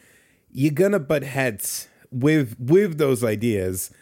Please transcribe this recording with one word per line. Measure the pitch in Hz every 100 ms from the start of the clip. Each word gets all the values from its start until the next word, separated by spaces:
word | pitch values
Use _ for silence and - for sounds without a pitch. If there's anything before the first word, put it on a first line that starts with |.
| _ _ _ _ _
you're | 123 147
gonna | 143 196 202
butt | 143 151
heads | 139 135 131 104 - - - _ _
with, | 127 139 156 123 107
with | 123 180 208 151
those | 143 120
ideas | 117 104 117 101 92 92 - _